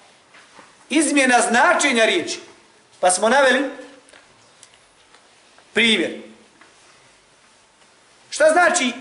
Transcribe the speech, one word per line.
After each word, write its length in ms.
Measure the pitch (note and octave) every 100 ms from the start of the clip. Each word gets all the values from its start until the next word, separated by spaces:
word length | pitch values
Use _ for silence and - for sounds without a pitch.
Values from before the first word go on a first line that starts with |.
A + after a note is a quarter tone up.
| _ _ _ - - - - _ -
izmjena 520 | D4 D4 C#4+ C4 A#3+
značenja 640 | - A#3 E4 D#4+ D4 A#3
riječi. 360 | G#3+ F#3 D3 - - - _ _ _ _
Pa 100 | F3+
smo 180 | G3+ G#3+
naveli 420 | C#4 C4 B3+ C#4+ - - - _ - _ _ _ _ - _ _ _ _ _ _ _ _ _ _
primjer. 480 | - A3+ G3+ D3+ - - - _ _ - _ _ _ _ _ _ _ _ _ _ _ _ _ _ _ _
Šta 220 | - D#4
znači, 400 | E4+ E4+ F4 B3 -